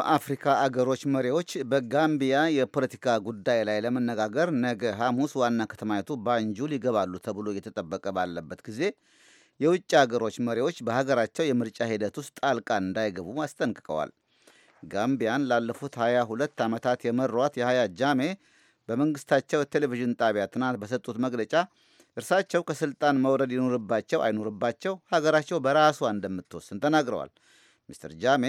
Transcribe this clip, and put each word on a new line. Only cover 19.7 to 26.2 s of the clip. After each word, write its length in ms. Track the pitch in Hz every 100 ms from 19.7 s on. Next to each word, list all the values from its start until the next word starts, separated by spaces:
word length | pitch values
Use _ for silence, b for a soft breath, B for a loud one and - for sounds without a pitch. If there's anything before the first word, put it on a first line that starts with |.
| 147 143 120 123 113
ጣቢያ 280 | 117 104 98
ትናንት 320 | 120 127 120
በሰጡት 380 | 104 123 - 113
መግለጫ 360 | 127 120 110 160 190 b b b b -
እርሳቸው 460 | - 185 190 175
ከስልጣን 540 | 165 147 151 131 147 135
መውረድ 320 | 135 135 135
ይኑርባቸው 680 | 127 127 123 101 110 - 165
አይኑርባቸው 720 | 113 107 107 104 120 117 190 190 -
ሀገራቸው 500 | 175 151 151 147 170
በራሷ 400 | 131 147 151 143 120
እንደምትወስን 720 | 104